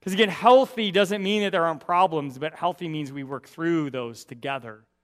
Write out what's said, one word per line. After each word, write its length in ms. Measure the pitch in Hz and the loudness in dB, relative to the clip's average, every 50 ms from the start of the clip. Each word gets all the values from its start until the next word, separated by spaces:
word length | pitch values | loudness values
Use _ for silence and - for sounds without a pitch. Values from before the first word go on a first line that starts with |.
'Cause 120 | _ 190 185 | _ -4 0
again, 160 | 190 220 202 | 2 2 2
healthy 640 | 175 - - 226 254 262 269 - - - 220 202 170 | 0 2 6 8 8 8 6 4 -2 -4 -4 0 2
doesn't 280 | 190 208 175 202 208 | 2 2 2 0 -4
mean 220 | 190 190 208 214 208 | -2 0 0 0 0
that 80 | 196 | 0
there 140 | 185 185 165 | 0 0 0
aren't 160 | 165 160 143 | 0 -2 -4
problems, 580 | - - 175 175 185 180 160 160 143 143 127 131 | -4 -2 2 2 2 2 2 -2 -4 -4 -8 -8
but 160 | 143 156 156 | -8 -8 -8
healthy 340 | - - 170 175 - 180 170 | -4 -4 -4 -4 -4 -8 -8
means 220 | 156 156 151 135 | -6 -6 -8 -8
we 140 | 135 143 139 | -10 -12 -10
work 240 | 131 143 131 - - | -10 -10 -12 -12 -14
through 420 | - - 165 165 170 165 156 143 | -12 -6 -2 0 0 0 -2 -2
those 340 | 127 131 123 117 117 110 - | -6 -8 -8 -8 -10 -14 -18
together 600 | _ 135 120 117 139 139 135 120 117 107 107 113 _ _ _ | _ -20 -12 -8 -8 -8 -6 -8 -12 -18 -18 _ _ _ _